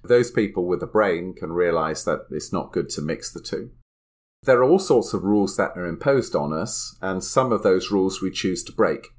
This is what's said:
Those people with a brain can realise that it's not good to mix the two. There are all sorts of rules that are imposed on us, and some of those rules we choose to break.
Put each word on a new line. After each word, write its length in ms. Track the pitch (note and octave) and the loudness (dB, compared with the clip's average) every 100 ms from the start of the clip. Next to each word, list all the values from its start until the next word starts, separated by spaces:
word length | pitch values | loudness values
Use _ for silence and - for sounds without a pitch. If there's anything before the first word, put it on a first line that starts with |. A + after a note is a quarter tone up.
Those 260 | - B2 A#2+ | 4 4 4
people 340 | - G2+ F#2+ F2 | 0 0 0 -2
with 120 | F2 | -2
a 60 | F2 | 0
brain 480 | G#2+ G#2 E2+ F#2 | 2 2 0 -4
can 160 | - D#2+ | -10 -6
realise 520 | E2+ F2 E2 D#2 D#2 | 0 2 2 -2 -4
that 220 | - D2+ - | -4 -4 -4
it's 220 | D2+ - | -10 -6
not 200 | F2+ - | -6 -4
good 160 | F2+ D#2 | -4 -4
to 120 | - | -6
mix 300 | D2+ E2 - | -6 -6 -8
the 100 | - | -14
two. 280 | - - - - _ _ _ _ _ _ | -8 -8 -10 -18 _ _ _ _ _ _
There 160 | - B2+ | 2 4
are 100 | B2+ | 6
all 80 | F#3+ | 4
sorts 340 | G3 B2+ G#2+ | 6 2 4
of 120 | G2 | -2
rules 320 | F#2 G#2 G2 - | 2 2 2 0
that 160 | G2 F2+ | -4 -4
are 100 | F2 | -8
imposed 500 | E2+ C#3 C#3 - E2 | -2 0 0 0 -2
on 160 | D2 | -2
us, 440 | D#2 G#2+ - - - | -4 -4 -6 -10 -8
and 220 | F#2+ F#2 | -6 -4
some 260 | - - B2+ | -2 0 0
of 140 | G#2+ | 2
those 260 | G2+ F#2 - | 2 2 2
rules 320 | G2+ F#2+ - | 0 0 -2
we 80 | F#2 | -6
choose 320 | - G2 F2 | -4 -4 -4
to 80 | - | -8
break. 360 | - F#2+ D2+ - | 0 0 0 -8